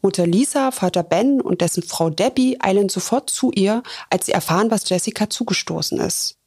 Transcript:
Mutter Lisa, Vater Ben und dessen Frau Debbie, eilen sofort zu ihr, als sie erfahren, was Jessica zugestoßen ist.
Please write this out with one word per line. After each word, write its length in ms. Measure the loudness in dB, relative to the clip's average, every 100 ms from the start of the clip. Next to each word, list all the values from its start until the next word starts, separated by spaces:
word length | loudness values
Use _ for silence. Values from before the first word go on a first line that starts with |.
Mutter 240 | 2 2 2
Lisa, 460 | 4 2 2 0
Vater 320 | 0 0 0
Ben 380 | 0 2 2 2
und 180 | 0 0
dessen 240 | 0 -2
Frau 260 | -6 -2 -2
Debbie, 520 | 0 0 2 0 2
eilen 260 | 2 2 2
sofort 420 | -2 -2 -2 -2
zu 220 | -2 0
ihr, 320 | 2 2 2 -4 -16 -2
als 180 | -2 0
sie 40 |
erfahren, 400 | -2 0 0 2
was 160 | 0 0
Jessica 420 | -2 -2 -4 -4
zugestoßen 720 | -2 -2 -4 -4 -4 -4 -2
ist. 380 | -2 -2 -6 -8